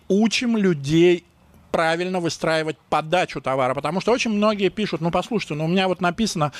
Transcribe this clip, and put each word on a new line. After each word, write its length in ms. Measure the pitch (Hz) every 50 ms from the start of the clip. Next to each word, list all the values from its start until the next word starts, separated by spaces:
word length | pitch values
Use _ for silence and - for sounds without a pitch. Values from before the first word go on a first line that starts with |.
| _
учим 520 | - 190 202 226 214 - - 262 233 226 214
людей 640 | 196 185 170 143 135 143 156 165 170 180 175 175 - _ _ _ _ _ _ - _ _
правильно 480 | - 175 165 160 165 170 180 185 190 180
выстраивать 560 | 170 165 - - - 165 160 160 156 160 151 - _ _
подачу 500 | 160 151 151 156 175 180 170 - - 143
товара. 320 | - 131 135 135 127 123
Потому 300 | 131 143 143 147 170 196
что 100 | - 208
очень 180 | 233 247 - 233
многие 380 | 208 208 208 214 214 196 202 180
пишут: 320 | - 220 208 - 180 151
«Ну, 100 | 165 170
послушайте, 440 | 170 180 180 - 240 190 - - 156
ну, 100 | 147 160
у 40 | 160
меня 200 | 180 196 190 185
вот 140 | 180 -
написано 500 | 185 175 170 - 226 190 - 175 151 143 -